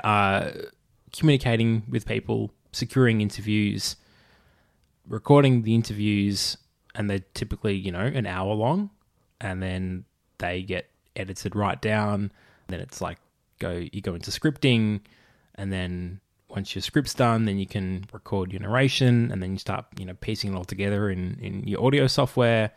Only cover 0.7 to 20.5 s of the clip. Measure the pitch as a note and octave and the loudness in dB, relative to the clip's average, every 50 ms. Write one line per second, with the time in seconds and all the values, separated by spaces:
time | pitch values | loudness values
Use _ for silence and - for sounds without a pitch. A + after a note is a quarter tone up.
0.7 | _ _ _ _ _ _ _ - - - - D#3 C#3+ C3 - B2+ A#2 A2+ A2+ A2+ | _ _ _ _ _ _ _ -16 -6 2 4 4 4 4 4 2 2 4 4 4
1.7 | A2+ A2+ G#2+ B2 B2 A#2 A2 - A2+ A2 - - A2+ A2 G#2+ G#2 _ _ _ _ | 2 0 -2 -2 -4 -4 -2 -2 -4 -4 -2 -2 -2 -2 -2 -4 _ _ _ _
2.7 | - - - A#2 - C3+ B2+ A#2 A2+ G#2+ G#2+ G2+ - - G2+ G#2+ G#2+ G#2+ G#2 G2+ | -8 -8 -6 -2 4 4 6 6 6 4 2 0 -2 -4 -4 0 2 2 2 2
3.7 | G2+ G2+ - - - _ _ _ _ _ _ _ _ _ _ _ _ _ _ _ | 0 -2 -4 -6 -8 _ _ _ _ _ _ _ _ _ _ _ _ _ _ _
4.7 | _ _ _ _ _ _ _ - G#2 G#2+ - - C#3+ C#3+ C#3+ C3 B2+ A#2+ A2 A2 | _ _ _ _ _ _ _ -10 -10 -4 4 6 8 8 8 8 6 4 4 4
5.7 | A2+ A2+ A2+ - G#2+ G#2 G#2 G#2 G#2 G2+ G2+ G2+ G2+ G2 - - - - _ _ | 4 2 2 0 -2 -2 0 2 2 4 2 2 2 0 -2 -4 -6 -8 _ _
6.7 | _ _ _ _ - - G#2 G2+ G2+ G2 F#2+ _ - - A#2+ - G#2+ - - G#2+ | _ _ _ _ -6 -4 -2 -2 -2 -4 -6 _ -10 -8 -6 -6 -6 -4 -2 -2
7.7 | G2 G2 F#2+ G2 F2 F2+ G2+ B2 B2+ C3+ G#2+ G2 F#2 F#2 F#2+ G2 G#2+ G#2+ A2 B2+ | -2 -2 -2 -4 -4 -2 -2 -2 0 -2 -2 -2 -4 -4 -2 -2 0 0 2 2
8.7 | D#3+ G3 G#3 G3 _ _ _ _ _ _ _ _ _ - - G2 F#2 F#2 F#2+ F#2 | 0 0 -2 -4 _ _ _ _ _ _ _ _ _ -10 -8 -6 -4 -4 -4 -4
9.7 | F#2 F#2 F#2 F#2 F#2 F2+ - _ _ _ _ _ _ - - F2+ F2+ F#2 F#2+ G2 | -4 -4 -4 -4 -6 -8 -10 _ _ _ _ _ _ -8 -6 -6 -4 -6 -6 -6
10.7 | F#2 - - _ _ _ _ _ - - G2 F#2+ G2 - - - - G#2 G#2 G2+ | -6 -8 -8 _ _ _ _ _ -12 -10 -10 -10 -10 -8 -8 -6 -4 -2 -2 -2
11.7 | - - - G#2+ G#2+ G#2+ G#2 G#2 G#2 G2+ G#2 G2+ _ _ _ _ _ _ _ - | -2 -2 -2 0 0 0 0 0 -2 -2 -4 -6 _ _ _ _ _ _ _ -10
12.7 | F2+ E2+ F2 - - - F#2 E2 F2 - _ _ _ _ _ _ _ - - F2+ | -8 -8 -8 -10 -10 -8 -8 -8 -8 -10 _ _ _ _ _ _ _ -10 -8 -6
13.7 | F2 F2 F2 D2+ - G2+ G2 G2+ F2 E2+ - - - - - D#3 C#3 - - C3+ | -6 -6 -8 -8 -10 -8 -6 -6 -8 -6 -8 -8 -8 -2 -2 -2 0 2 2 4
14.7 | B2 A2+ A2 G#2+ G#2 G2 - - _ _ _ _ _ _ _ _ _ - G2 G2 | 4 4 4 2 0 -2 -6 -12 _ _ _ _ _ _ _ _ _ -10 -6 -4
15.7 | F#2+ F#2 F#2 F2+ F2+ F2+ F2+ F2 F#2+ G2 _ _ _ _ _ - - G2+ G2 - | -4 -4 -4 -4 -6 -6 -8 -8 -10 -14 _ _ _ _ _ -10 -8 -8 -8 -6
16.7 | - F#2+ - - - D3+ C3+ - - - B2+ A#2+ A2+ A2+ A2+ G#2+ G2 G2 F#2+ - | -8 -8 -6 -2 0 0 0 0 0 2 2 2 4 2 2 0 0 -2 -4 -4
17.7 | - G#2+ F#2+ F#2 F#2+ F#2 F#2+ - - - - - G2+ G2 F#2 F#2 F#2+ F#2+ - G2 | -4 -4 -4 -4 -6 -6 -8 -12 -18 -18 -10 -4 -4 -2 -2 -4 -6 -8 -4 0
18.7 | A2+ B2+ C3+ C3+ - - C3+ B2 A#2+ A#2 A#2 A#2 G2 F#2+ F#2 F#2 F#2+ F#2+ - - | 2 2 2 2 2 4 4 6 6 6 4 2 -2 -4 -4 -4 -6 -6 -4 -4
19.7 | F#2+ - - _ - - G2 F#2 F2 - - - - - G#2 G2+ | -6 -6 -6 _ -14 -12 -12 -12 -12 -10 -8 -6 -6 -4 -4 -4